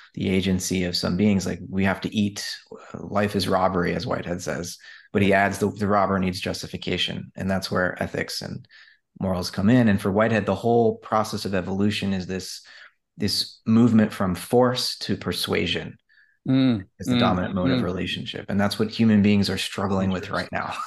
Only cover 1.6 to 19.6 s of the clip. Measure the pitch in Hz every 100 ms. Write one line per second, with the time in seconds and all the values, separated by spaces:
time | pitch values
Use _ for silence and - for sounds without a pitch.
1.6 | 92 95 98 92 90 110 104 104 - -
2.6 | - - - - 85 98 104 101 98 95
3.6 | 92 92 87 85 - 92 - 90 - 69
4.6 | 175 - - - - 104 98 95 98 95
5.6 | 101 - 101 104 95 98 92 90 90 90
6.6 | 80 90 - 90 - 87 - - 92 95
7.6 | - - 90 - 98 - - - - -
8.6 | - - - _ _ - 98 90 90 -
9.6 | 98 127 113 98 104 95 113 113 101 95
10.6 | 117 120 113 110 - 110 107 104 95 95
11.6 | 90 95 104 104 101 95 87 92 - -
12.6 | - - - _ _ - 104 - - -
13.6 | - 113 117 110 107 - 95 87 - 123
14.6 | 123 123 - - - 101 - - - 95
15.6 | 92 87 - - _ _ _ _ 131 131
16.6 | 131 110 95 - 95 123 92 90 90 95
17.6 | 90 - 90 90 90 92 - - - 98
18.6 | 101 - 107 - 113 107 101 101 90 95